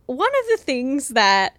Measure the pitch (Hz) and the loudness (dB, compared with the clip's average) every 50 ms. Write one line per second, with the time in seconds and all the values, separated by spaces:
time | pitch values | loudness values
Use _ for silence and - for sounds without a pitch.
0 | _ - 254 262 392 508 571 539 466 453 453 440 - - 262 247 247 262 277 285 | _ -10 -4 -2 -2 0 0 -2 0 0 -2 -2 -2 -4 -4 -2 -2 -4 -4 -4
1 | 269 - 233 226 208 196 196 196 190 - - | -4 -2 0 2 4 4 4 2 2 -2 -4